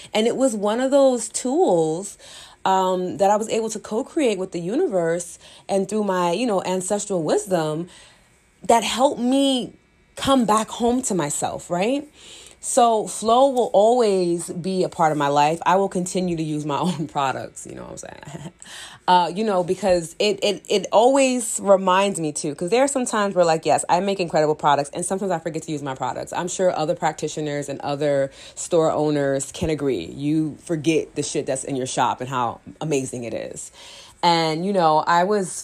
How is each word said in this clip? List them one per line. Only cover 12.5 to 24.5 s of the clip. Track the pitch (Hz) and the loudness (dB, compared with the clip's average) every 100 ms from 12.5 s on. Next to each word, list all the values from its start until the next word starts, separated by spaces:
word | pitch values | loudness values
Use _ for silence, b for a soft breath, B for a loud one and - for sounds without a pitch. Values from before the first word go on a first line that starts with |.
| B | B
So | - - 233 220 190 | -2 4 4 4 -2
Flow | - 220 240 277 | -4 2 4 4
will | 247 220 | 2 2
always | 190 214 247 220 190 175 170 170 | 4 4 4 4 2 0 -2 -4
be | 180 185 185 | -8 -4 -2
a | 156 | -2
part | - 160 | 2 2
of | 151 | 2
my | 143 | 2
life. | 143 147 165 - | 4 2 2 2
I | |
will | 185 196 | 2 2
continue | 190 180 185 180 165 | -2 -2 -2 -2 -2
to | |
use | 156 151 | -4 -4
my | 147 139 | -4 -2
<laughs> | |
own | 170 151 151 | -2 -2 -4
products, | 151 135 123 - - - | -2 -2 -2 -10 -14 -16
you | |
know | - | -14
what | - | -14
I'm | - | -14
saying? | - - - - 147 - | -16 -16 -16 -14 -14 -18
<laughs> | B B B B - | B B B B 4
Uh, | 180 170 | 4 4
you | 165 | 0
know, | 220 185 | 0 0
because | 170 185 208 180 160 - | 0 0 2 2 0 -2
it, | 208 202 | -2 0
it, | 208 190 - | -2 -2 -2
it | 208 - | -2 2
always | 202 247 277 269 247 233 - | 4 6 6 4 0 -4 -2
reminds | 196 190 185 185 202 180 | 4 4 4 2 2 0
me | 156 | -4
too, | 147 156 | -4 -6
'cause | - 175 | -6 0
there | 233 | 2
are | 277 | 2
some | 262 | 0
times | 247 220 202 | -2 -2 0
where, | 180 | 2
like, | 170 160 151 | 2 2 2
yes, | 139 - | 0 2
I | 175 | 0
make | 196 196 | 2 -2
incredible | 170 165 151 | 0 2 2